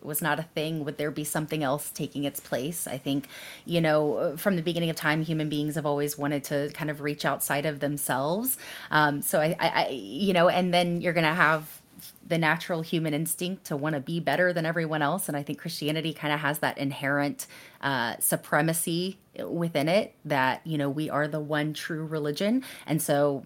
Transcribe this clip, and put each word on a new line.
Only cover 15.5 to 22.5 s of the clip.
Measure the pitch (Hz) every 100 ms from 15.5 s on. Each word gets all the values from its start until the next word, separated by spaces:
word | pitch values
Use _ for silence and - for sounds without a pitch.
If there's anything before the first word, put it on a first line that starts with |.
| 143
Christianity | 170 165 147 156 160
kinda | 151 151 147
has | 147 151
that | 139 -
inherent, | 139 135 139 143 143 - - - - -
uh, | 139 135 117 -
supremacy | - 160 - 156 160 165 - 170 185 185 _ - 87
within | 165 170 165 147
it | 196 - -
that, | 151 143 131 123 165
you | 151
know, | 139
we | 139 156
are | 139 147
the | 156
one | 147 151 151
true | 147 - 160
religion. | 156 156 147 147 202